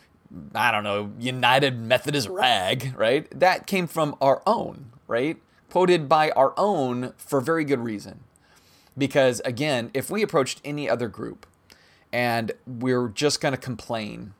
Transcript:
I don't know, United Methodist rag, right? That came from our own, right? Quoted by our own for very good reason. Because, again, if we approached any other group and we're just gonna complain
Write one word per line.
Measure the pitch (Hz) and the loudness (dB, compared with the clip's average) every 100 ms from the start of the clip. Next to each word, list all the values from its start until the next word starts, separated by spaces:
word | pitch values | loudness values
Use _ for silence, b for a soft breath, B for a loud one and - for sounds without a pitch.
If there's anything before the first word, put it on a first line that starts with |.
| B _ _ - 71 | B _ _ -18 -10
I | - 120 | -2 0
don't | 110 | 2
know, | 104 101 104 104 | 0 -2 -4 -6
United | 120 131 123 131 139 123 | -6 0 4 6 4 0
Methodist | 113 123 - 147 101 | 0 0 2 -2 -2
rag, | 180 131 110 92 127 131 131 | 0 2 2 2 -2 -4 0
right? | 110 139 - 135 | 2 2 -2 0
That | 180 - - | 2 2 -2
came | 196 175 | -2 -2
from | - 151 135 | -2 -2 2
our | 135 135 - | 2 2 2
own, | 220 - - 135 - - | 0 -2 -10 -18 -20 -6
right? | 113 143 165 b b _ | -2 -2 -4 b b _
Quoted | 185 180 175 139 | 2 4 4 4
by | 160 156 | 4 4
our | - 135 - | 4 2 2
own | 196 185 131 123 123 - | 0 2 0 -2 -6 -10
for | - 143 | -4 -2
very | 127 165 151 | 0 0 0
good | 135 | -2
reason. | 131 - - - - _ b b b b b - | -2 -8 -10 -18 -20 _ b b b b b -4
Because, | 135 147 131 113 - | 0 4 4 2 -4
again, | 120 151 127 117 | -4 -2 -2 -2
if | 135 - | -6 -4
we | 202 | -2
approached | 214 165 131 - | 0 0 0 -4
any | - 147 143 | -8 -6 -2
other | 120 120 | -2 -4
group | 104 113 - - _ _ b b b b | -8 -12 -12 -20 _ _ b b b b
and | 120 120 117 113 - - | -4 -2 -2 -4 -8 -12
we're | 123 127 123 123 | -6 0 0 -2
just | 101 147 139 | 0 0 0
gonna | 151 131 | -2 -4
complain | - 117 - 113 107 117 110 | -6 -10 -6 -6 -6 -12 -16